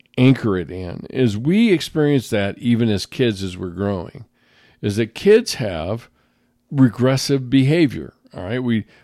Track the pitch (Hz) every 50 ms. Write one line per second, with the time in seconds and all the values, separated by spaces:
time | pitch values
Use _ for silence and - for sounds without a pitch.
0 | _ _ _ - - 135 131 - - 107 95 92 85 - 90 92 90 85 - -
1 | - - - 127 127 110 98 107 123 156 190 220 233 226 180 151 - - - 156
2 | 147 147 143 131 - - 117 101 98 98 - - 120 120 117 110 117 110 101 92
3 | - - - - 127 117 101 92 98 92 90 92 95 90 85 90 101 101 101 90
4 | 87 - - - 110 - _ _ _ _ _ _ _ _ _ _ - 107 98 110
5 | 117 113 - - - 196 214 240 - - - - 123 104 - 78 80 92 110 120
6 | - _ _ _ _ _ _ _ _ _ _ _ _ _ 151 135 131 117 98 117
7 | 120 131 135 131 - - 139 135 127 120 135 135 131 139 156 175 160 120 85 80
8 | 65 - - _ _ _ - 85 90 95 120 127 127 120 113 107 98 - _ _